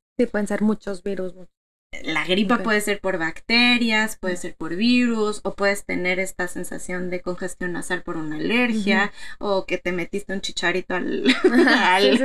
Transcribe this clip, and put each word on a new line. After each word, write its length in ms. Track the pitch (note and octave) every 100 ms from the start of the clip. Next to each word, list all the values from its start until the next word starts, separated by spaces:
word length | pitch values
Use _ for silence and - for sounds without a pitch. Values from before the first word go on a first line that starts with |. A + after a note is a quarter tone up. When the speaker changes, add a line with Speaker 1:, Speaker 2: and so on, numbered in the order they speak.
| _ -
Speaker 1:
Sí, 80 | A#3+
pueden 200 | G#3 G3+
ser 160 | G3+
muchos 400 | G#3+ G#3+ G3 F#3
virus, 320 | G3+ G3 F#3
muchos. 160 | F#3 F3+ _ _ _ _ -
Speaker 2:
La 220 | - D#3 D3+
gripa 300 | F#3+ G3 A#3
Speaker 1:
Ok. 60 |
Speaker 2:
puede 160 | G3 G#3
ser 200 | G#3 G3
por 160 | F#3+ F#3
bacterias, 960 | D#3+ - - A#3 A#3+ A#3+ A#3 G#3+ G#3+ -
puede 140 | F#3
Speaker 1:
Ujú. 80 | F3+
Speaker 2:
ser 120 | - -
por 180 | D#3+
virus, 680 | E3+ A#3 B3 B3 A3 G#3 G#3
o 100 | G3+
puedes 300 | G3 G3 G3+ -
tener 320 | F#3 F3+ F#3
esta 280 | F#3+ - F3+
sensación 600 | - F3+ - - F3+ F3+
de 120 | F3+
congestión 520 | - F3+ F#3 - F3+
nasal 300 | F3 - F3+
por 140 | - E3
una 200 | D#3 D3+
alergia, 760 | - A#3 B3 A3 G3 F#3+ G3+ - - -
Speaker 1:
Ujú. 80 | G#3
Speaker 2:
o 180 | F#3+ -
que 120 | F3+
te 140 | F3
metiste 400 | F3+ E3+ G3 -
un 80 | F#3+
chicharito 540 | - - F3 F3+ -
al, 300 | F3+ - -
<laughs> 200 | - B3
Speaker 1:
Ajá, 500 | - A#3+ C#4 A#3+ F3+
Speaker 2:
al, 240 | F#3 G3+
Speaker 1:
sí, 60 | B3